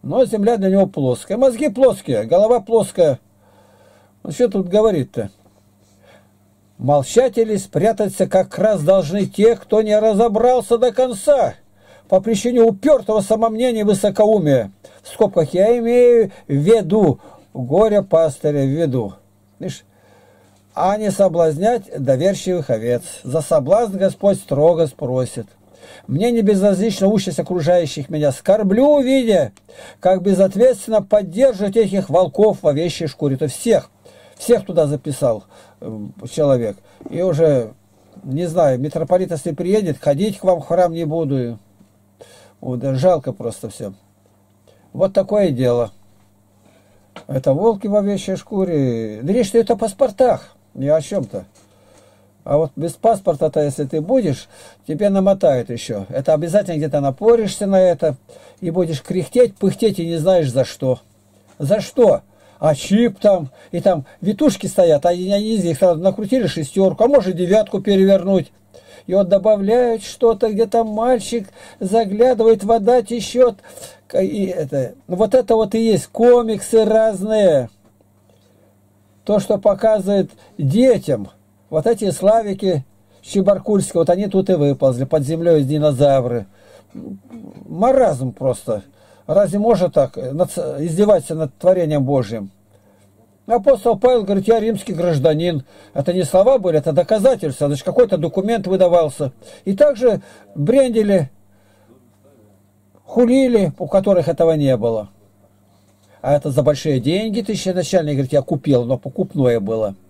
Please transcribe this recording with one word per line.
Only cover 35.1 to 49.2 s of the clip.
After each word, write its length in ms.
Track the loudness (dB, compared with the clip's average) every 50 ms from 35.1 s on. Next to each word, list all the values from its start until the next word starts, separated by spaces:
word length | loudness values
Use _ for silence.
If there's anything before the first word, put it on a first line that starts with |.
| -6 -2 -2 -2 -2 -2 -6 _ _ -20 -20 _ _ _
э, 180 | -14 -14 -12 -12 -14 -14 -16 -16 -18 -12
человек. 460 | -4 -2 0 2 2 0 0 -4 -8 -10 _ _ _ _ -18 -12
И 140 | -8 -4
уже, 500 | -2 -2 0 2 2 2 2 0 -2 -6 -12 _ _ _ _ _ _ _ _ -20
не 220 | -12 -8 -6 -6 -6
знаю, 320 | -4 0 0 2 2 2 0
митрополит, 520 | -4 -6 -6 -6 -2 0 0 -2 0 -2
если 220 | -6 -6 -6 -8
приедет, 440 | -6 -6 -2 -2 0 0 0 -2 -6 -2
ходить 400 | -2 -2 0 0 -2 -4 -4 -2
к 60 | 0
вам 160 | 0 0 0
в 60 | -2
храм 260 | -2 0 0 0 0
не 140 | 0 -4 -6
буду. 520 | -4 -4 -4 -2 -2 -2 -2 -4 -6 -8 -12 _ _ _ _ _ _ _ _ _ _ _ _ -20 _ -20 -20 _ _ _ _
Вот, 200 | -10 -8 -8 -6
да 140 | -4 -4 -4
жалко 380 | 0 2 2 2 2 -2 -8
просто 380 | -10 -8 -10 -10 -10 -10 -14 -16
все. 240 | -14 -12 -14 -14 -14 _ _ _ _ _ _ _ _ _ _ _ _ _ _ _ _ _ _ _
Вот 220 | _ -2 -2 0 0
такое 360 | -2 -2 0 0 0 0 0
дело. 420 | 0 0 0 0 0 0 -2 -4 -8 _ _ _ _ _ _ _ _ _ _ _ _ _ _ _ _ _ _ _ _ _ _ _ _ -20 -14 -8
Это 260 | -8 -4 -2 0 0
волки 320 | 2 2 0 0 0 -4
в 100 | -2 -2
овечьей 400 | 0 0 0 -4 -4 -6 -6 -8
шкуре. 840 | -8 -8 _ -4 -4 -2 -2 0 -2 0 -2 -2 -4 -6 -8 -10 -10